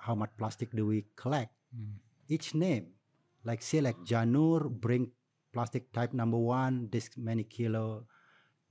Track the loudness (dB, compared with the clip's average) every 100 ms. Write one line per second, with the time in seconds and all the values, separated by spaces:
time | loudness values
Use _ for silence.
0 | -4 -2 -4 -4 -6 -6 -6 -2 0 0
1 | -2 -8 -2 -2 -4 _ _ -12 -12 -12
2 | _ _ -4 -4 -2 0 2 2 -2 _
3 | _ _ _ _ -6 -4 0 2 2 0
4 | 0 2 4 6 6 4 2 -2 0 0
5 | 0 _ _ _ _ -4 -2 -4 -4 -4
6 | -2 0 2 2 2 2 2 0 -2 -4
7 | -4 -8 -2 -2 -4 -2 -2 0 -2 -6
8 | -12 _ _ _ _ _ _